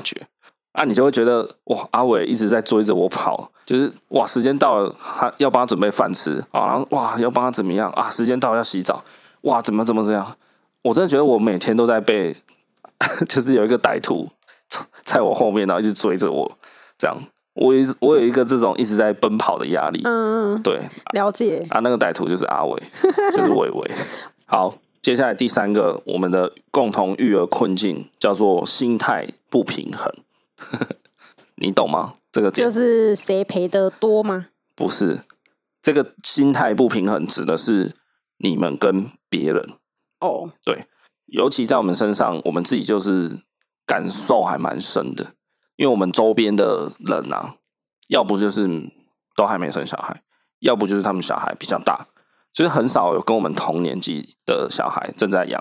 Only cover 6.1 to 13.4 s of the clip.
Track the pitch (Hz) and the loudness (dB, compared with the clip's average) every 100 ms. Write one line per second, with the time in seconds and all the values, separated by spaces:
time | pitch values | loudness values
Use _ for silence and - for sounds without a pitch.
6.1 | 92 78 65 - - 104 135 - 139 113 | 0 -4 -4 -4 -2 0 -2 -2 -2 -2
7.1 | 113 120 127 127 123 95 95 98 - - | -2 0 0 -2 -2 -2 0 -2 -2 -2
8.1 | - 117 127 123 113 113 95 92 - - | -2 0 0 0 0 -2 -4 -4 -6 -8
9.1 | - _ _ 139 117 113 107 113 110 107 | -20 _ _ -2 0 0 -2 0 0 0
10.1 | 104 98 - _ _ _ _ - 151 185 | -2 -4 -14 _ _ _ _ 0 2 4
11.1 | 139 147 113 110 90 - 113 120 110 104 | 4 4 4 2 0 0 2 4 2 2
12.1 | 107 85 - _ _ _ _ - - - | 0 -2 -6 _ _ _ _ -20 -6 -4
13.1 | - - 135 | -2 -2 0